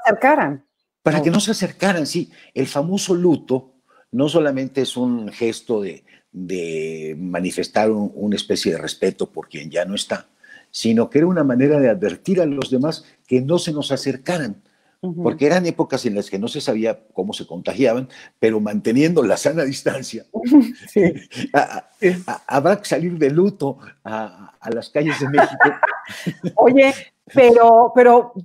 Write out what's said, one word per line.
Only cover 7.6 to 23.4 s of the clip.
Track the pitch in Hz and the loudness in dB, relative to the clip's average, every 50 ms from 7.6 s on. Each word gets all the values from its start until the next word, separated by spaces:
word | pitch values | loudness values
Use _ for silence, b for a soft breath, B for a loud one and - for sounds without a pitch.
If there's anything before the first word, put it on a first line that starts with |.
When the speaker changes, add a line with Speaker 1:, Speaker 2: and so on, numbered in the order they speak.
| 90 - - 107 107 110 110 | -6 -4 -2 0 0 0 0
Speaker 2:
un, | 107 104 95 - | -2 -4 -6 -6
una | - 98 104 101 | -6 -4 -4 -4
especie | 95 - - 101 87 - 101 82 | -4 -4 -4 -4 -2 -2 -2 -4
de | 80 | -4
respeto | 73 78 - - - 95 95 - 95 - | -6 -10 -6 -4 -4 -4 -2 -4 -6 -8
por | _ 80 78 - | _ -12 -14 -14
quien | - 76 71 80 | -14 -16 -14 -8
ya | 73 82 87 | -6 -4 -4
no | 92 98 | -4 -6
está, | 104 - - 110 - - _ b b b b b b b b - | -8 -8 -6 -8 -10 -10 _ b b b b b b b b -10
sino | - - 113 113 113 113 - | -4 -2 0 2 2 0 2
que | - 143 | 2 2
era | 160 180 | 2 4
una | 185 170 147 | 2 2 0
manera | 139 123 123 131 147 151 147 | 2 2 2 4 4 4 4
de | 139 120 | 4 2
advertir | 110 95 95 98 85 - - - 196 180 | 2 2 -2 -4 -4 -4 -4 -2 0 0
a | 175 | 0
los | 151 139 139 127 110 | 0 -2 -4 -4 -2
demás | 127 123 135 160 156 - b b b b b - | -2 0 0 -2 -4 -6 b b b b b 0
que | 131 127 | 0 0
no | 127 139 170 175 | 2 2 0 0
se | 170 170 151 | 0 -2 -6
nos | 147 135 135 139 | -6 -4 -4 -4
acercaran, | 123 - 139 127 123 - - 180 170 143 113 98 - _ _ _ _ _ _ _ _ - | -4 -4 -4 -6 -4 -6 -6 -4 -4 -6 -8 -10 -12 _ _ _ _ _ _ _ _ -10
Speaker 1:
Ujú. | 185 170 170 175 | -10 -6 -4 -2
Speaker 2:
porque | 117 107 - 135 | -2 0 2 2
eran | 147 165 185 180 | 2 4 2 2
épocas | 170 160 - 160 - - 123 - | 0 -2 -4 -4 -4 -4 -4 -4
en | 123 101 | -2 -4
las | 104 101 - | -4 -4 -4
que | - 95 | -6 -6
no | 104 117 | -6 -6
se | - 110 | -8 -6
sabía | - - 117 110 110 113 107 - _ _ _ | -4 -4 -2 -2 -2 -2 -4 -6 _ _ _
cómo | - 92 104 104 | -8 -6 -6 -8
se | - 101 | -10 -12
contagiaban, | - 80 90 85 - 92 98 135 120 113 123 135 131 B B B B _ _ | -14 -14 -12 -10 -8 -4 0 0 0 0 -2 -6 -10 B B B B _ _
pero | - 113 110 107 | 0 0 0 0
manteniendo | 107 107 107 104 - 117 117 131 147 165 180 165 127 | -2 -2 -4 -4 -2 0 2 2 2 2 2 2 2
la | 101 95 - | 2 0 0
sana | - 147 143 165 147 | 0 -2 -2 -2 -2
distancia. | 135 139 - - - 147 139 127 - - 110 - _ - | -4 -6 -6 -4 -4 -4 -4 -8 -12 -14 -14 -14 _ -10
Speaker 1:
<laughs> | 226 - 240 269 294 240 - - - - - - | -8 0 4 6 6 6 4 0 -10 -18 -4 0
Sí. | 214 190 165 - 143 - _ - | 2 2 2 0 -2 -10 _ -10
Speaker 2:
<laughs> | 127 - - - | -10 -8 -2 -2
A, | 143 | -2
a, | - - - - - _ _ _ | -2 -2 -4 -10 -14 _ _ _
Speaker 1:
Sí. | - 180 180 180 180 | 0 0 0 -2 -4
Speaker 2:
a, | - - - - | -10 -10 -10 -8
habrá | - 120 143 143 170 202 202 | -4 -2 0 2 2 0 0
que | - - | -2 -4
salir | 156 147 165 180 175 165 | -4 -4 -2 -4 -2 0
de | 156 135 | 0 0
luto | 143 165 | 2 2